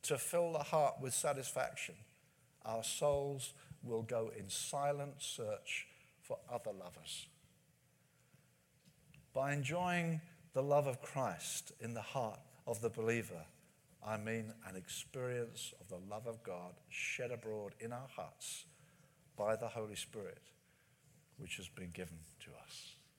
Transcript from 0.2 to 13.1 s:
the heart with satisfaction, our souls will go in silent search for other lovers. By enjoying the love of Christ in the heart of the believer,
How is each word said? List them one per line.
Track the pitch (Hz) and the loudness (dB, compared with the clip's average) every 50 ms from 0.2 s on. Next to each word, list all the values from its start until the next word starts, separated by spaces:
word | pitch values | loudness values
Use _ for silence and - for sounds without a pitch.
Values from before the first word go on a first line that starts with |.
| - - - 175 175 170 160 | 2 2 4 4 4 4 4
the | 151 143 | 2 2
heart | - - 156 147 131 - - | 6 8 8 8 8 6 4
with | 131 135 123 | -2 0 0
satisfaction, | - - 151 143 135 127 - - 131 131 - - - - - 165 - 110 - - - _ - _ - - _ _ _ - | 4 4 4 4 4 0 0 2 2 2 2 0 -4 -6 -6 -8 -12 -16 -20 -20 -20 _ -20 _ -20 -20 _ _ _ -4
our | 117 113 113 113 | -2 -2 0 0
souls | 113 - - 151 147 143 143 139 139 143 135 127 - - - - - - - - | 0 0 4 6 6 6 6 4 2 0 -2 -4 -8 -10 -14 -16 -16 -14 -10 -4
will | 120 117 113 | 0 0 0
go | 113 110 123 113 113 110 - - | 0 2 2 2 2 0 -2 -6
in | 98 98 | -6 -4
silent | - - - - - 143 143 143 143 143 143 143 139 | -4 -4 -2 -2 0 2 4 4 4 2 0 -4 -6
search | 139 - - - - 117 107 107 - - - - - - - - - - - - _ | -8 -6 -6 -4 -2 -2 -2 -2 -2 -2 -2 -2 -2 -4 -6 -14 -20 -20 -20 -20 _
for | - - - - - - | -8 -8 -8 -8 -6 -4
other | 123 117 - 110 | -4 -4 -2 -4
lovers. | 101 95 90 90 85 - 80 - - - - - - - - - - - _ _ - _ _ _ _ _ _ _ _ _ _ _ - - _ _ _ _ _ _ _ _ _ - - - - - - - - - - | -6 -6 -8 -10 -12 -12 -10 -8 -8 -8 -8 -12 -16 -20 -20 -20 -20 -20 _ _ -20 _ _ _ _ _ _ _ _ _ _ _ -20 -20 _ _ _ _ _ _ _ _ _ -20 -20 -20 -20 -20 -20 -20 -20 -2 0
By | 131 135 139 | 2 2 4
enjoying | 143 147 139 131 156 175 180 180 175 175 170 165 165 156 - - - - - - - | 2 2 2 2 2 2 4 4 4 4 4 4 2 0 -2 -6 -20 -20 -20 0 2
the | 131 135 | 2 6
love | 143 143 147 143 | 8 8 8 8
of | 139 123 123 | 6 2 0
Christ | - - - 139 131 110 - - - - - - - - - - | -4 -4 0 2 2 2 2 -2 -4 -4 -4 -4 -6 -8 -10 -6
in | - 117 117 | -6 -4 -4
the | 113 | -4
heart | 104 - - 139 120 110 98 - - - - - - | -6 -2 0 0 0 0 -2 -6 -14 -18 -20 -10 -2
of | - 117 110 | -2 -2 2
the | 113 113 | 2 0
believer, | 113 117 110 113 | 2 4 4 4